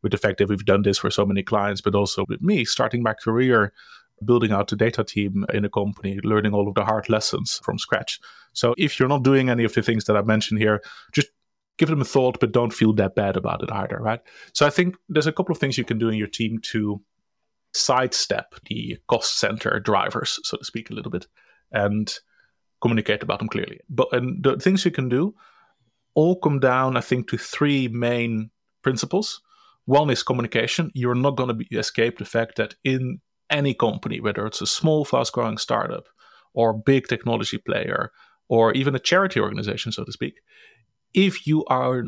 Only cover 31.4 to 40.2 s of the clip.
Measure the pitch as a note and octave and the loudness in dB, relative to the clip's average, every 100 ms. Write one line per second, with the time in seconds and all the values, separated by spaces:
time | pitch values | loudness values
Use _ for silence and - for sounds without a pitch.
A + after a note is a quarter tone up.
31.4 | B2+ A2+ A#2 A2+ G#2 - A#2 - G2+ A2+ | -4 -4 -4 -4 -4 0 0 -2 -4 -2
32.4 | A2+ - G#2+ - C3+ C3 B2+ - _ _ | -2 -4 -6 -4 -4 -2 -4 -8 _ _
33.4 | _ D3 C#3+ B2+ A2+ G2+ - - A2 G2+ | _ 0 0 0 0 0 -6 -4 -4 -4
34.4 | G#2+ - G#2 - D#3+ D3+ C#3+ B2+ A#2+ - | -6 -6 -4 0 2 2 2 0 0 -2
35.4 | A2+ A2 - A#2 - - - _ - _ | -4 -4 -2 -2 -2 -8 -12 _ -20 _
36.4 | _ B2 A#2 A2 A2 C3+ - A#2 B2 A#2 | _ 0 2 2 2 2 2 -4 -2 -2
37.4 | A2+ - - - - - - _ _ _ | -2 -6 -4 -4 -2 -4 -6 _ _ _
38.4 | _ A#2 A2+ C3 C3+ C3 - F3+ F#3+ D3 | _ 4 4 2 0 -2 2 2 2 0
39.4 | G2+ G#2 G#2 - A2+ - - - | -2 -2 -6 -6 -6 -8 -10 -8